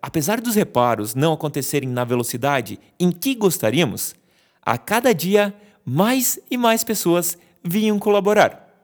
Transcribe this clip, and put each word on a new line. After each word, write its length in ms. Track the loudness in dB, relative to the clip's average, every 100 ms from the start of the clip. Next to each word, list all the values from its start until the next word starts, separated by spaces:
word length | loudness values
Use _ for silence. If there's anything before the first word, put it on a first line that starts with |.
Apesar 400 | -4 -4 -2 -2
dos 140 | -2
reparos 600 | -2 0 0 0 0 -4
não 180 | 0 0
acontecerem 560 | 0 -4 -6 -4 -4 -4
na 160 | -4
velocidade 760 | -2 -2 -2 -4 -2 -2 -4 -12 _ _
em 100 | -2
que 240 | 0 -4
gostaríamos, 800 | 0 0 2 0 2 0 -2 -10 -12 _ _ _ _
a 160 | -4 -4
cada 380 | 0 0 2
dia 400 | 0 2 2 2 -4 _ _
mais 540 | -6 0 2 2 -2 -4 -6
e 60 | 0
mais 280 | 2 2
pessoas 540 | 0 -2 2 2 0 -8 _ _
vinham 340 | -4 0 2 0
colaborar. 680 | 2 2 4 4 4 2 -20 _